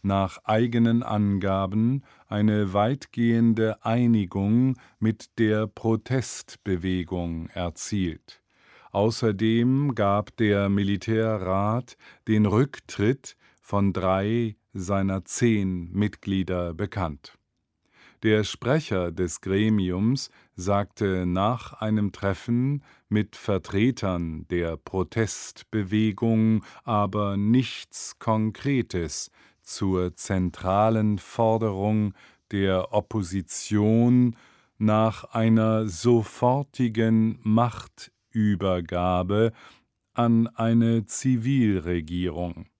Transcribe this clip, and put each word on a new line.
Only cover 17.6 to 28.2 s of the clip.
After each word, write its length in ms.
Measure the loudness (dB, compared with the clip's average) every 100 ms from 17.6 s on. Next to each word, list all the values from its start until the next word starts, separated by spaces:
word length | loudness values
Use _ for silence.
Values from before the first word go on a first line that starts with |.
| _ _ _ _ -20 _
Der 200 | 2 2
Sprecher 680 | 0 -4 0 0 0 -2 -2
des 300 | -2 -4 -4
Gremiums 920 | -2 0 2 2 0 0 0 -2 -6 _ _ -8
sagte 720 | 0 0 -2 -4 -2 0 -2
nach 460 | 0 0 -2 -8
einem 380 | -8 -2 0 -2
Treffen 720 | -2 -4 -4 -2 -2 0 -4 -8 _ _
mit 260 | 0 0 -6
Vertretern 1120 | -2 -2 -2 0 0 0 -4 -2 -4 -8 -6
der 280 | -4 -4 -6
Protestbewegung 1900 | -8 -6 -4 -2 -4 -4 -12 -18 -8 -6 -2 0 0 0 0 2 2 0 -4 -16
aber 540 | -2 0 0 -2 -2 -2
nichts 800 | 2 2 0 -10 -12 -10 -10
Konkretes 1120 | -8